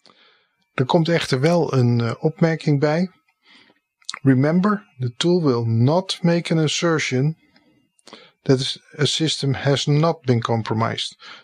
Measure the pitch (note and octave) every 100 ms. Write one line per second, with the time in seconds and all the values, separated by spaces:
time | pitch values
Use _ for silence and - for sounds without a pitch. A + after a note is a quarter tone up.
0 | _ _ _ _ _ _ _ - B2+ F3
1 | E3 E3 - C3 D3+ F3 D3 C3 A#2+ A#2+
2 | A#2 - D#3 - E3 D#3+ - C#3+ D3 D#3+
3 | F#3 _ _ _ _ - _ _ _ _
4 | - - C#3 B2+ C#3+ F3 G3+ G3+ - -
5 | B2 - E3+ F3+ D3+ A#2+ A#2 A2+ B2 E3+
6 | - - E3+ E3+ E3 E3 D3+ - F3 D#3
7 | - B2+ D3 D#3+ _ _ _ _ _ _
8 | - - - _ - C3 C3 - _ -
9 | C#3+ - D#3+ - C#3 C3 C#3 C#3 - D3
10 | E3 D#3+ - A#2 A2+ A#2 G#2+ A2 A2+ G#2+
11 | - - - -